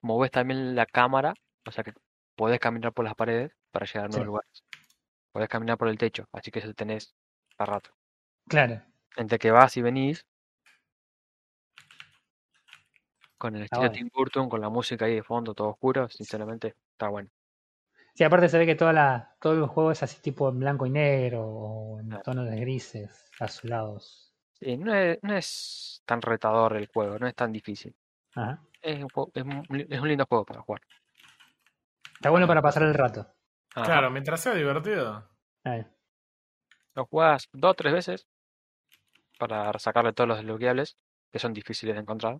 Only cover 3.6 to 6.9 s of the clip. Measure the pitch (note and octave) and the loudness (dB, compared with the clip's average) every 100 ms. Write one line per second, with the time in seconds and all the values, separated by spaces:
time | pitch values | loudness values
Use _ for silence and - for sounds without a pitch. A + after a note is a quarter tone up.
3.6 | _ - G2+ G#2+ G#2 G#2+ G#2 G#2 - - | _ -6 -6 -6 -4 -4 -4 -6 -8 -18
4.6 | _ - _ _ _ _ _ A2 A2 A#2 | _ -20 _ _ _ _ _ -6 -4 -4
5.6 | A2+ A#2 A2+ A2 A2+ - G#2+ - - - | -2 -2 0 0 -2 -4 -14 -14 -10 -10
6.6 | G#2+ G#2+ G#2+ | -10 -10 -8